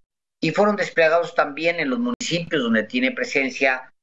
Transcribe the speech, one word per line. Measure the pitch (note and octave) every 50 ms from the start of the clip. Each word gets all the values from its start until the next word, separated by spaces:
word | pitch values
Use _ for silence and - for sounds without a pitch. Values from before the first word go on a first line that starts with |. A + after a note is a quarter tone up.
| _ _ _ _ _ _ _ -
y | - D#3+
fueron | D#3 - G#3 G#3 G#3
desplegados | F#3 F3 D#3 - E3 D#3+ D#3+ D#3+ E3+ E3+ D#3 -
también | - D3+ D3 C#3 D3 D#3+ E3+ E3+ E3+
en | D#3 C#3
los | B2+ A#2
municipios | A#2+ B2 A#2+ - - - B2+ C3+ E3+ - E3 D3+
donde | B2 A#2 A2+ A2 G#2
tiene | G#2 - B2+ B2 C3
presencia | B2+ B2 B2 A#2+ - C#3+ C3+ C3 B2+ - C#3 C3 C3 B2+ - - _ _